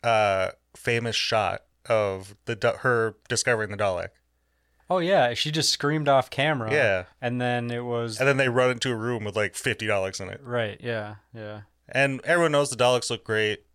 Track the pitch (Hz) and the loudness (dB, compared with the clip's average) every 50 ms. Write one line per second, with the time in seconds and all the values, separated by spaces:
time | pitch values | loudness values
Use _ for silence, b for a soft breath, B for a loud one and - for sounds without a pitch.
0 | - 120 113 110 107 101 98 95 92 92 - _ _ _ _ - - 127 120 117 | 2 4 4 4 4 4 2 2 0 -2 -4 _ _ _ _ -6 -2 -2 0 0
1 | 113 117 107 - - - 120 110 101 90 95 - _ _ _ _ _ - 117 110 | -2 -2 -4 -2 -2 0 0 0 0 0 -4 -6 _ _ _ _ _ 0 2 2
2 | 107 101 95 95 95 98 104 _ _ - 117 101 - 117 - - - 131 123 117 | 2 0 -2 -6 -10 -16 -20 _ _ -8 -6 0 0 0 0 2 0 2 2 2
3 | 113 110 104 _ _ _ 120 110 - - 120 110 110 98 104 101 107 98 92 85 | 2 0 -4 _ _ _ -4 -2 2 2 0 0 0 -6 -4 -2 -2 0 0 -2
4 | 87 92 _ _ _ _ _ _ _ _ _ _ _ _ _ _ _ _ 180 185 | -6 -10 _ _ _ _ _ _ _ _ _ _ _ _ _ _ _ _ -2 0
5 | 170 175 196 175 131 120 120 - - 151 151 160 151 - - - - 143 151 156 | 2 2 4 4 4 4 2 -2 -4 -2 -2 0 0 0 0 0 0 0 0 0
6 | 147 143 139 135 - - - - 139 156 156 131 113 110 135 151 131 107 98 92 | 2 4 4 4 4 0 -2 -2 0 0 0 0 -2 0 2 2 4 4 2 0
7 | 90 - _ _ 135 120 123 123 123 123 123 123 120 120 120 120 123 123 120 117 | -2 -6 _ _ -6 -4 -4 -2 -2 0 0 -2 -2 -4 -6 -6 -6 -4 -4 -4
8 | 117 117 107 113 131 143 139 131 135 127 117 127 127 127 127 120 - 131 120 110 | -4 -6 -4 0 2 2 4 4 2 2 4 4 2 2 2 0 -2 -4 -4 -2
9 | 110 120 123 113 107 104 101 110 104 98 - - - 131 110 - 113 107 104 98 | -2 -4 -4 -4 -4 -4 -2 -2 -2 -2 -4 -4 -4 -4 -4 -2 -2 0 0 0
10 | 95 95 92 - 98 92 98 - - 117 123 120 113 104 101 - - 120 117 110 | 0 -2 -6 -8 -10 -10 -12 -12 -10 -6 -4 -2 -2 -4 -6 -8 -8 -6 -6 -6
11 | 107 104 104 104 _ _ - 113 107 104 107 104 101 _ _ _ _ - - 131 | -6 -8 -12 -16 _ _ -16 -14 -14 -12 -14 -14 -18 _ _ _ _ -6 -2 0
12 | 139 139 135 123 - 131 170 175 170 160 147 143 143 139 131 113 127 123 127 123 | 0 0 0 -4 -2 0 2 2 2 4 4 2 0 0 0 2 4 4 4 2
13 | - - 120 107 _ - 110 110 110 104 107 - _ _ | 0 -2 -6 -6 _ -2 0 0 2 0 -2 -4 _ _